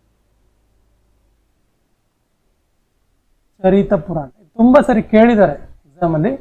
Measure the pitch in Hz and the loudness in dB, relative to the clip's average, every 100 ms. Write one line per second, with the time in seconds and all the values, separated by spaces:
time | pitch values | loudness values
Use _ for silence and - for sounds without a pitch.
0 | _ _ _ _ _ _ _ _ _ _ | _ _ _ _ _ _ _ _ _ _
1 | _ _ _ _ _ _ _ _ _ _ | _ _ _ _ _ _ _ _ _ _
2 | _ _ _ _ _ _ _ _ _ _ | _ _ _ _ _ _ _ _ _ _
3 | _ _ _ _ _ _ 185 196 196 196 | _ _ _ _ _ _ -2 0 0 -4
4 | 170 160 135 _ _ 226 240 277 254 226 | -6 -10 -12 _ _ 0 4 4 2 -4
5 | - 214 233 214 170 143 - - _ - | 0 2 2 2 0 -2 -16 -20 _ -8
6 | 170 156 196 269 | -4 -4 -4 -6